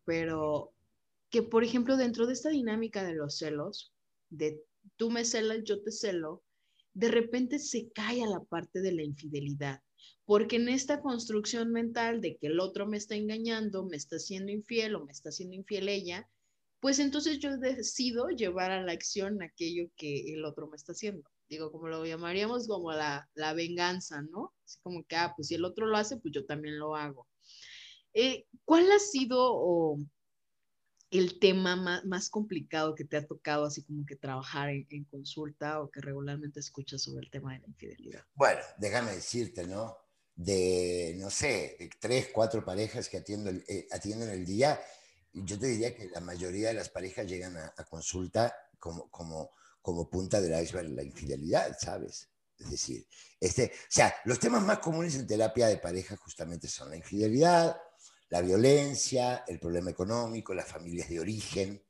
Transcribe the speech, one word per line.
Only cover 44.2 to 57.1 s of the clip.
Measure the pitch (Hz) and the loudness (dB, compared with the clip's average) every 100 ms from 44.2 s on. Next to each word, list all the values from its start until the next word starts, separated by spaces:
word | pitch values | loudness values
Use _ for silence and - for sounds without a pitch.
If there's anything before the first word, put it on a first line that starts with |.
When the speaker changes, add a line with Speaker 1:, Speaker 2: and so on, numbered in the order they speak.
| 113 | -4
Speaker 2:
en | |
el | 95 87 | -6 -4
día, | 101 139 139 - - - _ _ | 4 4 4 -4 -20 -20 _ _
yo | 90 95 104 | -10 -8 -4
te | 131 | -2
diría | 110 117 - | 0 -2 -4
que | 95 | -12
la | 87 | -10
mayoría | 87 87 90 95 113 | -10 -8 -6 -2 -2
de | 110 | -2
las | 87 | -6
parejas | 92 92 95 98 | -8 -8 -6 -6
llegan | 90 90 85 | -6 -8 -10
a, | 80 - | -12 -14
a | - | -12
consulta | 82 - 92 90 110 120 - - _ | -10 -6 -4 -2 2 2 0 -16 _
como, | 85 85 - | -10 -10 -12
como, | - 82 80 76 _ - _ | -12 -10 -8 -10 _ -20 _
como | - 85 80 | -4 -2 -2
punta | 87 92 104 | -2 2 2
del | 87 80 | 4 2
iceberg | 82 90 82 | 0 -4 -6
la | 64 | -8
infidelidad, | 69 - 71 67 78 135 - - | -8 -10 -6 -4 0 2 2 -4
¿sabes? | - 95 - - - _ _ _ | -6 -6 -8 -12 -18 _ _ _
Es | - | -10
decir, | 62 - 58 - - - - | -6 -6 -6 -10 -20 -20 -2
este, | 90 - 117 | 0 4 2
o | - - | 0 0
sea, | - 110 - - | 8 8 6 0
los | - | 2
temas | 233 233 | 4 4
más | 196 208 | 4 2
comunes | - 160 170 135 | 2 0 0 -2
en | 117 | 0
terapia | 104 110 120 113 | 2 4 6 6
de | 95 | 6
pareja | 87 90 90 101 | 0 -4 -4 -10
justamente | - - 82 85 - | -12 -10 -8 -8 -8
son | - 67 | -10 -10
la | 80 | -12
infidelidad, | - | -6